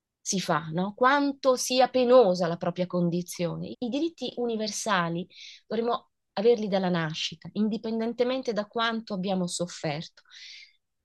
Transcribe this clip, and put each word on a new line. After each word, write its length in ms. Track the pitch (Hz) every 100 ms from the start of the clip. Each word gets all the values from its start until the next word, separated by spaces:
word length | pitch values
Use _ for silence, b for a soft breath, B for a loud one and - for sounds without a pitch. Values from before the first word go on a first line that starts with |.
| _ _
si 180 | - 190
fa, 300 | 185 151 160
no? 220 | 160 196
Quanto 640 | 202 254 285 285 - 262 247
sia 320 | - 254 247
penosa 580 | 254 240 254 202 180 170
la 100 | 170
propria 300 | 175 175 180
condizione. 880 | 180 175 175 175 - 170 160 175 233
I 120 | 240
diritti 420 | 277 330 - 254 -
universali 920 | 240 220 214 208 226 190 170 170 180 B B B -
dovremmo 460 | 220 233 233 - _ _
averli 360 | - 220 220 214
dalla 200 | 190 185
nascita, 600 | 175 156 160 - 160 170
indipendentemente 1000 | 202 214 226 220 226 226 240 247 262 254
da 140 | 208 208
quanto 460 | 233 226 226 226
abbiamo 340 | 196 190 185 175
sofferto. 760 | - 175 - 160 147 - - B B B B B B _ _